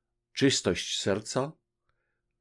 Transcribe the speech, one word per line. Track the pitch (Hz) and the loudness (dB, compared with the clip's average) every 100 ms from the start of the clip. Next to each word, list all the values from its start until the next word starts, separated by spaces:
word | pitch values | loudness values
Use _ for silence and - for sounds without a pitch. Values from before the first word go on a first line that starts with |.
| _ _ _ | _ _ _
czystość | - 139 - 104 85 - - | 2 2 4 0 0 -2 -4
serca, | - 98 110 131 143 - _ _ _ _ _ _ _ _ | 0 0 -2 -4 -4 -8 _ _ _ _ _ _ _ _